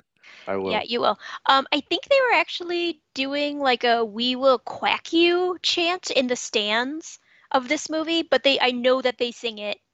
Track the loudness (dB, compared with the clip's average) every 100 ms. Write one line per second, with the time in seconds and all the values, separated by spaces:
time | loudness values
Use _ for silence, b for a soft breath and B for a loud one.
0 | _ _ B B -6 -4 -2 -2 -2 0
1 | 0 0 B B 2 2 2 -2 -2 -6
2 | 2 2 4 2 0 -6 -6 -4 -4 -6
3 | _ -6 -4 -2 -4 -2 0 2 2 2
4 | 0 -2 -2 2 4 4 0 -4 0 0
5 | 0 2 4 2 0 -2 -2 0 0 -2
6 | -2 -2 0 -4 -4 -4 0 -2 -2 -8
7 | -12 -20 b b b -2 0 -4 -2 -4
8 | -2 -2 0 2 2 2 2 2 2 2
9 | 0 -2 -4 -4 -8 -8 -8 -10 _